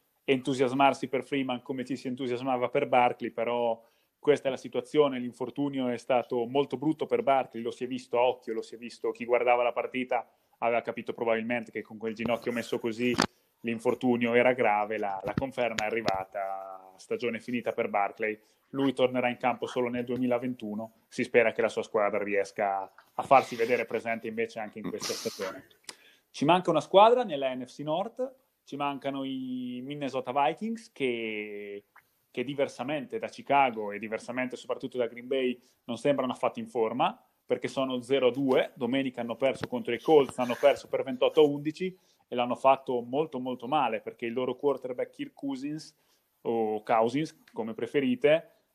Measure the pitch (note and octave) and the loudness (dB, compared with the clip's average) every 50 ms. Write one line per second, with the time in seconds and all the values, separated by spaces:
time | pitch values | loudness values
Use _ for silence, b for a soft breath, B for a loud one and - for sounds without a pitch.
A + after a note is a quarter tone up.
0 | _ _ _ _ _ - C#3 C3 B2+ - B2+ B2 C3+ B2 B2+ C#3 C#3 C#3 C3 - | _ _ _ _ _ 0 0 0 2 0 2 2 2 2 4 4 4 4 4 2
1 | - B2 - G2+ G2+ - C#3+ C#3 C3 C3 B2 B2 - - C3+ C3 B2 - C#3 A#2+ | -2 -4 -4 -4 -4 -2 -2 -2 -2 -2 -4 -6 -6 -6 -6 -6 -6 -6 -6 -6
2 | - C3+ B2+ B2 C#3 B2 B2 A#2 B2+ C3+ C3 B2 B2 A#2 - D3 C#3 B2+ C3+ B2+ | -6 -6 -6 -4 -4 -4 -4 -2 -2 -2 0 0 0 0 0 0 0 2 4 4
3 | B2 B2 A#2+ - A#2+ A2+ - - A2+ A#2 A#2+ A#2+ A#2+ A#2 A2+ A2+ - _ _ _ | 4 4 2 0 -8 -8 -4 -4 -2 -2 0 0 0 0 -2 -2 -6 _ _ _
4 | _ _ _ _ - D3 C#3+ B2+ - C3+ C3 - - B2+ - B2+ A#2+ - - D3+ | _ _ _ _ 2 2 4 4 2 -2 -4 -4 -6 -6 -6 -6 -4 0 4 4
5 | D3 C#3 C3 B2+ B2 B2 A2+ - B2+ A#2 - - C#3+ C#3+ C#3 C3+ C3 B2 B2 A2+ | 4 4 4 -2 -6 -8 -6 -6 -8 -6 -4 -2 -4 -2 -2 -2 -2 -2 -2 -2
6 | - - C3+ A#2+ A#2 - C3 B2 A#2 A#2 B2+ C#3+ C#3+ C3 - B2 C#3 D#3 D3+ - | 0 2 2 2 2 2 -2 -2 -2 0 2 0 0 0 -2 -2 0 0 0 0
7 | C3+ - B2 A#2 A2+ C3+ C3+ C3+ B2 - - A2+ A#2 A#2+ A2+ - B2+ B2 C3 B2 | -2 0 0 0 2 4 2 2 2 -2 -6 -8 -6 -6 -6 -6 -6 -6 -6 -8
8 | - - - A#2+ B2 B2+ A#2+ - - - A2 A2+ A2 - A#2+ A2+ A#2+ A#2 - - | -6 -2 0 2 4 2 2 0 -4 -8 -6 -6 -6 -8 -10 -16 -14 -16 -10 -6
9 | - A2+ A2+ - B2 A2+ A#2+ A#2+ A#2+ B2 B2 A#2+ A#2+ A#2+ - B2 A#2 A#2 - B2+ | -4 -4 -4 -4 -2 2 2 4 6 6 4 4 4 2 0 -2 -4 -4 -4 -4
10 | B2+ B2 B2+ A#2+ A2 - _ _ _ _ _ - B2+ A#2 A#2 A#2 A2+ - A#2 - | -4 -2 -2 -4 -4 -6 _ _ _ _ _ -4 -2 0 0 0 -2 -4 -6 -8
11 | A2 - A2 - A#2+ A2+ A2+ A2+ A2 A2+ A#2+ A#2+ A2+ - - A2 G#2 - A2+ G#2+ | -8 -8 -6 -4 0 0 0 0 0 -2 -4 -4 -6 -6 -10 -10 -10 -10 -12 -10
12 | A2 A2+ A2 G#2 A#2 A#2 A#2+ A2+ - B2 A#2+ A#2+ A2+ - - A2+ - A#2 A2 A2 | -8 -8 -6 -4 -2 -2 -2 -2 -2 -2 -4 -4 -4 -4 -4 -4 -2 -4 -4 -2
13 | A#2+ B2 A#2+ A2 - - _ _ _ _ _ _ - A#2 A#2 A2+ - B2+ A#2+ A#2+ | 0 0 2 2 0 0 _ _ _ _ _ _ -8 -6 -6 -2 0 0 0 2
14 | - B2+ A#2+ A#2+ A#2+ A#2 A#2 B2 A#2+ B2+ B2+ B2+ A#2+ G#2+ G#2 G#2 G#2 G#2 A2 G#2+ | 2 2 2 2 2 2 4 4 6 4 4 4 2 2 2 2 0 -2 -2 -4
15 | G#2 G2+ G2 F#2+ F#2+ G2+ G#2 - C3+ C3+ B2+ - B2 A2+ A2 A2 A2 G#2+ A2 A#2 | -4 -4 -6 -6 -6 -6 -4 -4 -4 -4 -4 -2 -2 -2 -2 -2 -4 -2 -2 -2
16 | A2+ G#2 F#2+ F#2+ F#2+ - - G#2 G2 G2 G2 F#2+ F#2+ F#2+ F#2+ F#2+ F#2+ F#2+ F#2+ - | 0 0 -2 -2 -4 -6 -6 -6 -6 -6 -6 -8 -10 -12 -14 -16 -18 -20 -20 -16
17 | - - A#2 G#2+ A#2+ A#2 A2+ A2 A2+ - B2 A#2+ A2 A#2 A2+ - A2+ A2 G#2+ G#2 | -10 -8 -6 -4 -4 -4 -6 -6 -8 -6 -6 -4 -4 -4 -2 -2 -2 -2 0 0
18 | G2+ G2 - - A2+ G#2+ G#2+ - _ _ _ _ _ _ - C#3 C#3 C#3 B2+ - | 0 -2 -2 -4 -4 -4 -4 -6 _ _ _ _ _ _ -4 0 0 0 2 2
19 | C3 B2 B2+ B2+ B2 B2 A#2+ - - B2+ A#2 A2+ - A2+ - C3+ B2 A#2+ A#2+ B2 | 2 2 2 2 0 0 0 0 0 0 0 -2 -4 -6 -2 -2 -2 -2 -2 -4
20 | A#2+ B2 B2 B2+ B2+ B2 B2 A#2+ B2+ B2+ B2 - A2+ G#2+ G#2 G#2+ A2+ A2 _ _ | -4 -4 -2 0 0 2 0 0 0 -2 -6 -6 -8 -8 -8 -8 -8 -10 _ _
21 | _ _ - - A#2+ - - B2 A#2 A2 G#2+ - A2+ G#2+ - A2+ G#2 - - A2 | _ _ -6 -6 -2 2 4 4 6 4 4 2 0 0 0 -2 -4 -2 0 2
22 | G#2 G2+ G2+ G2+ G2+ G#2 G2+ G2 F#2+ - - - G#2 G2 G2 G2 F#2+ F#2 _ - | 2 2 0 0 -2 -2 0 -2 -2 -2 -2 -2 -2 -2 -2 -4 -6 -10 _ -20
23 | - _ _ - - - C#3 C3 C3 - B2+ A#2 A2+ A#2 B2 A2 - - - A2 | -20 _ _ -4 2 6 6 6 6 6 0 -2 0 2 2 2 0 0 -4 -4
24 | G#2 A#2 A2+ A2 - A2+ A2 A2+ A#2 A2+ - A2+ G#2+ G#2 - A2 G2+ F2+ - G2+ | -4 -4 -6 -6 -6 -8 -6 -6 -6 -6 -6 -8 -10 -10 -10 -10 -8 -8 -8 -6
25 | - - G#2+ - - A2+ - - G2 F#2 F#2 F#2 - _ _ _ _ B B B | -6 -6 -6 -6 -6 -8 -6 -6 -8 -8 -8 -10 -16 _ _ _ _ B B B
26 | B B B B B B - - C#3 D3 F3 F#3 F3+ - E3 D3+ C#3 - - F#3+ | B B B B B B -6 0 4 4 4 4 4 2 0 0 2 4 8 8
27 | G#3 A3+ B3 B3+ B3 G#3 D#3 C#3 C3+ C3 B2+ B2+ B2+ B2+ - - C#3+ D3+ D#3 F3 | 10 10 8 6 2 0 -2 -2 -2 -2 -4 -4 -8 -12 -12 -10 -6 -4 -2 -2
28 | G3+ A#3 - - B3+ C4+ C4 _ _ _ _ _ _ - - C#3 C#3+ C#3+ C#3+ C3 | -4 -6 -6 -8 -8 -8 -8 _ _ _ _ _ _ -12 -8 -4 -4 -4 -4 -4
29 | C3+ C#3 C#3 C#3 C3+ C3+ C3+ C3 C3 B2+ B2+ B2+ B2+ B2 B2 B2 B2+ C3+ D3 D3 | -6 -6 -4 -4 -6 -6 -6 -6 -6 -6 -8 -8 -8 -8 -8 -8 -8 -8 -8 -6
30 | C#3+ C3 B2+ C3 B2+ C3 B2+ C#3+ C#3 D3+ D#3+ - G#3 A3+ A3+ A3 - - _ - | -6 -4 -4 -4 -4 -2 0 2 2 2 0 -2 -4 -6 -6 -8 -10 -14 _ -4
31 | C#3 B2+ A#2+ A#2 A2+ A2 A2 G#2 G#2 G#2+ G#2 G#2 G#2 G2+ G2+ G2+ - _ _ - | -2 -2 -2 -2 -4 -4 -4 -6 -6 -8 -8 -10 -10 -12 -12 -14 -16 _ _ -20
32 | _ _ _ _ _ _ - - B2 B2 D3 C3+ C#3 B2+ - - B2 C3 D#3 D3 | _ _ _ _ _ _ -6 -6 -6 -4 -2 -2 -2 -2 -2 -6 -6 -4 -4 -6
33 | B2+ - - A2+ A2+ G#2+ - - A2+ - C#3 C#3 C#3 C3 A2+ A2 G#2+ G2+ G2+ G#2 | -6 -6 -8 -6 -6 -8 -10 -8 -2 2 4 4 4 4 2 -2 -6 -6 -6 -8
34 | A2 A2 A2 A2 - - A#2+ B2+ B2+ B2 A#2+ A2+ - A2+ B2 A#2 - B2+ - B2+ | -6 -6 -6 -6 -6 -6 -6 -4 -4 -4 -6 -8 -6 -6 -6 -6 -6 -6 -4 -2
35 | A#2+ A2+ A2+ A#2+ A#2+ B2+ C3+ C3+ C3 B2+ B2 - _ _ _ _ _ - A#2+ A2 | -2 -2 -4 -8 -6 -4 -2 0 0 0 -2 -4 _ _ _ _ _ -10 -6 -2
36 | - C#3+ C#3+ C3+ B2+ B2+ A#2+ - - A#2+ - A#2+ A2+ A2+ - B2 A2 A2 A2+ B2+ | 0 2 2 2 0 -2 -2 -2 -2 -2 -2 -4 -8 -6 -2 0 0 0 0 0
37 | D#3 F#3 - - _ _ _ _ _ - B2 B2 - B2 - C3+ C3+ C3 C3 B2 | 0 0 -2 -4 _ _ _ _ _ -4 -2 -2 -2 -4 -4 -2 -2 -2 -2 -4
38 | A#2+ A2 C3+ C#3 B2+ B2 A#2+ C3+ C#3 C3 B2+ - - - - - B2+ A#2 B2+ C3+ | -2 0 2 4 4 4 2 2 2 2 4 4 2 0 -2 -4 -4 -2 0 0
39 | C3+ C3+ B2+ - A#2 A#2 A#2 - C3+ C3+ A#2 - - - - B2 A2 - A#2+ A2+ | -2 -2 -4 -6 -6 -6 -4 0 0 0 0 -2 -6 -8 -8 -6 -4 -4 -4 -2
40 | - - D#3+ D3 C#3 A#2+ - - B2+ B2 A#2+ - - C#3+ C3 - - - - C3 | 4 6 8 8 6 6 0 -4 -2 -2 0 4 4 4 4 4 0 -4 -4 -4
41 | B2 C3+ C3 B2 C#3 B2+ - E3 D#3 D3 C#3+ C#3+ D3 D#3 D3+ - F#3 F#3 F3+ - | -2 -4 -2 0 0 4 6 6 6 6 6 0 -4 -6 -4 -4 -4 -6 -6 -8
42 | _ _ _ _ _ - A#2+ B2 A#2+ B2 A#2+ - - C3+ C3+ C3+ - - B2+ A#2+ | _ _ _ _ _ -6 -2 -2 -2 0 0 4 6 6 6 4 2 -2 -4 -4
43 | A#2 A#2+ B2+ C#3+ D#3+ D#3 - B2+ B2+ B2+ B2+ A#2+ - B2 D3+ D3+ C#3 A#2 A2 G#2 | -4 -2 -2 -2 -2 -2 -4 -6 -6 -6 -6 -6 -4 -2 0 0 2 0 -2 -4
44 | - A2+ - - B2 A#2 A2+ B2+ B2+ B2+ B2 - - C#3+ C3+ B2+ - B2+ B2 B2+ | -6 -8 -10 -6 -6 -4 -2 -2 -2 -2 -2 0 0 0 0 0 -2 -8 -6 -6
45 | B2 - _ - C#3+ C#3 - - - C#3 C#3 B2+ C3+ D3 D3+ D#3 D3+ - - _ | -6 -8 _ -10 -12 -12 -12 -8 -6 -6 -6 -6 -6 -8 -8 -8 -12 -14 -20 _
46 | _ _ _ _ _ _ _ _ - - A#2 A#2 A2 G#2+ G#2+ G#2+ - - B2 A2+ | _ _ _ _ _ _ _ _ -4 -2 0 0 0 0 -2 -2 0 2 4 4
47 | A2+ A#2+ A#2+ C#3 D#3+ D#3 - _ _ _ - - A2 A2+ A2 - A#2+ A2+ - D3 | 4 4 2 0 -2 -4 -6 _ _ _ -10 -8 -8 -6 -6 -6 -6 -2 0 0
48 | C3+ B2+ B2 B2 - C#3+ D#3 E3 D#3+ - _ _ _ _ _ | 2 2 2 4 4 4 4 4 2 -2 _ _ _ _ _